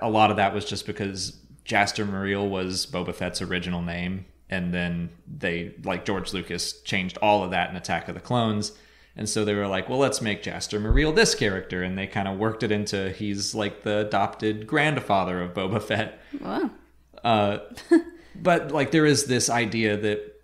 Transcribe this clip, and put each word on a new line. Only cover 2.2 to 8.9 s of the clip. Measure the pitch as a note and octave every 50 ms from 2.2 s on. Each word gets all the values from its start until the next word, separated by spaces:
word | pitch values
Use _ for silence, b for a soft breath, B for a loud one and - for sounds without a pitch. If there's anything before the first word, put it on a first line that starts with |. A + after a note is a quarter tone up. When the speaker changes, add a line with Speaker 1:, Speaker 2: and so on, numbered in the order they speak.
| G2 G2 G2 G2 G2+ G2+
Speaker 1:
was | G2 F#2 F#2 F#2 F#2+ F#2 -
Boba | - - F2+ F2+ F2+ E2+
Fett's | - F#2+ F2+ F2 -
original | F#2+ F2+ F#2 F2+ F2 F2+ F2 F2
name. | F2 F2 E2+ F2 F2 F2+ F#2+ F#2+ F#2+ - - _ _ -
And | F#2+ F#2 F2 F2 F2
then | F2+ F2 F2 E2+ E2+ E2+ E2 - - _
they, | - D2+ D2 - F2+ E2+ E2+ E2+ E2 - - -
like, | F#2+ F#2 F2 -
George | - G2+ F#2 F2+ - -
Lucas | F#2 E2+ - F2 F2 - - - - -
changed | - - G2 F2+ F2+ - -
all | G#2 G#2+ G#2 G#2 F#2+
of | F2+
that | F#2 F2 F2 -
in | F#2
Attack | F2 - - F2+ E2 - -
of | E2+
the | -
Clones. | - - B2+ B2 A#2 A2 G#2+ G#2 G#2 - B B B B